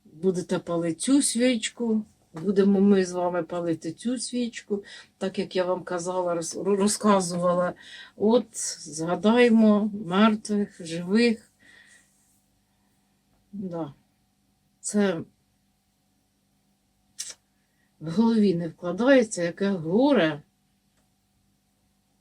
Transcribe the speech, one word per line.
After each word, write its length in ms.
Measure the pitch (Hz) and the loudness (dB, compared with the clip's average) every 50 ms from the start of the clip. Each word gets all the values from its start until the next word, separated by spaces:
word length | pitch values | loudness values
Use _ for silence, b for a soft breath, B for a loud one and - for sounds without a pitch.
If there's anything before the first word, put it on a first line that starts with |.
| _ | _
будете 540 | _ - 156 170 190 180 180 170 - 190 170 | _ -10 -4 -2 -2 0 -2 -2 -4 -4 -4
палити 360 | - 170 170 170 170 170 160 | -4 -4 -4 -4 -2 -4 -4
цю 260 | - - 247 277 294 | -4 0 2 2 4
свічку, 840 | - - - 226 247 254 254 226 - - - - 240 226 220 220 214 - _ _ _ _ - | 2 2 0 2 2 2 2 0 -4 -6 -8 -4 -2 -2 -2 -2 -2 -6 _ _ _ _ -14
будемо 480 | 160 165 196 190 196 196 202 196 190 | -6 -4 0 2 4 4 4 4 6
ми 240 | 196 202 202 190 185 | 6 6 6 4 2
з 60 | 180 | 0
вами 320 | 180 180 175 180 175 175 165 | -2 -4 -2 -2 -2 -4 -4
палити 480 | - 180 175 175 170 165 165 - 165 | -4 -6 -6 -4 -4 -4 -4 -6 -10
цю 280 | 160 - - 233 254 233 | -10 -8 -6 -6 -6 -6
свічку, 640 | - - - 247 240 226 - - - - 208 202 202 B B B B B B - | -8 -8 -6 -6 -6 -6 -8 -10 -8 -6 -6 -6 -6 B B B B B B -8
так 220 | 190 190 190 202 | -8 -6 -4 -6
як 160 | 185 - - | -6 -4 -2
я 80 | 185 180 | -2 -2
вам 200 | 180 185 165 165 | 0 -2 -4 -4
казала, 520 | - 180 175 165 185 180 185 180 175 170 | -6 -6 -6 -4 -4 -4 -2 -2 -2 -2
роз-, 280 | 170 165 - - - - | -4 -4 -6 -8 -6 -2
розказувала. 1120 | 190 202 190 196 208 208 - - 214 202 190 185 170 180 175 175 180 175 180 180 175 170 B B B B B B B B | -2 0 2 2 0 0 0 2 2 2 2 2 -2 -4 -2 0 0 0 0 0 -2 -4 B B B B B B B B
От, 320 | B 196 214 233 247 - - - - - - - - | B 2 2 4 2 2 -2 -8 -10 -10 -10 -10 -12
згадаймо 1120 | - 165 147 151 160 170 180 175 175 208 233 247 240 240 220 226 220 214 208 202 208 214 202 208 214 | -14 -14 -10 -8 -6 -4 -4 0 2 4 4 6 6 6 6 6 6 6 6 4 2 -2 -4 -8 -8
мертвих, 800 | 165 180 196 220 220 214 214 - - 208 202 202 202 - - 180 | -2 2 4 4 4 4 0 -4 -4 -4 -4 -4 -4 -8 -12 -12
живих. 680 | 156 165 170 175 180 196 226 240 240 220 226 - _ _ _ b b b b b b b b b b b _ _ _ _ _ _ _ _ _ _ _ _ _ _ _ _ _ _ _ _ _ _ _ _ _ _ _ | -10 -8 -8 -4 0 2 2 4 2 2 -2 -6 _ _ _ b b b b b b b b b b b _ _ _ _ _ _ _ _ _ _ _ _ _ _ _ _ _ _ _ _ _ _ _ _ _ _ _
Да. 420 | 202 196 196 180 170 165 156 143 139 _ _ _ _ _ _ _ _ _ _ _ _ _ _ _ _ _ | -14 -12 -10 -8 -8 -8 -10 -10 -12 _ _ _ _ _ _ _ _ _ _ _ _ _ _ _ _ _
Це 420 | - - - 208 202 190 175 160 - - _ _ _ _ _ _ _ _ _ _ _ _ _ _ _ _ _ _ _ _ _ _ _ _ _ _ _ _ _ _ _ _ _ _ _ _ _ - - - - _ _ _ _ _ _ _ _ _ _ _ _ - | -10 -4 0 0 0 0 0 -4 -8 -12 _ _ _ _ _ _ _ _ _ _ _ _ _ _ _ _ _ _ _ _ _ _ _ _ _ _ _ _ _ _ _ _ _ _ _ _ _ -18 -18 -18 -18 _ _ _ _ _ _ _ _ _ _ _ _ -14
в 120 | 151 160 | -12 -4
голові 440 | 165 202 233 226 226 220 208 196 170 | 0 0 2 2 4 4 4 2 2
не 120 | 170 170 160 | 0 -2 -6
вкладається, 760 | - _ 180 175 175 185 240 269 277 262 226 - - 175 170 | -10 _ -8 -6 -4 0 2 4 4 4 4 0 -2 -4 -4
яке 260 | 175 170 - 196 196 | -4 -4 -4 -2 -2
горе, 720 | 196 175 151 160 180 226 269 294 277 208 165 156 147 147 - _ _ _ _ _ _ _ _ _ _ _ _ _ _ _ _ _ _ _ _ _ _ _ _ _ _ _ _ _ _ _ _ _ _ _ | -2 -4 -4 -2 0 2 2 4 4 2 2 0 -2 -4 -12 _ _ _ _ _ _ _ _ _ _ _ _ _ _ _ _ _ _ _ _ _ _ _ _ _ _ _ _ _ _ _ _ _ _ _